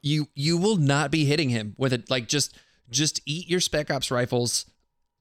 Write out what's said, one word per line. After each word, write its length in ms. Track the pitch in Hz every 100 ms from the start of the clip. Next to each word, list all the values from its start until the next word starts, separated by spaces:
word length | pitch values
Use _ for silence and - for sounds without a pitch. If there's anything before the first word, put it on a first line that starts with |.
You, 260 | 143 151 147
you 240 | - 147 170
will 200 | 196 208
not 340 | 139 139 143
be 140 | 160 139
hitting 240 | 147 139
him 260 | 120 104 -
with 160 | 131
it. 160 | 127 -
Like, 180 | 131 113
just, 300 | 143 - - _ _ _
just 320 | 117 151 - -
eat 240 | 156 175
your 100 | 180
Spec 300 | - 151 147
Ops 220 | 139 -
rifles 540 | 123 123 123 120 - - _ _ _ _ _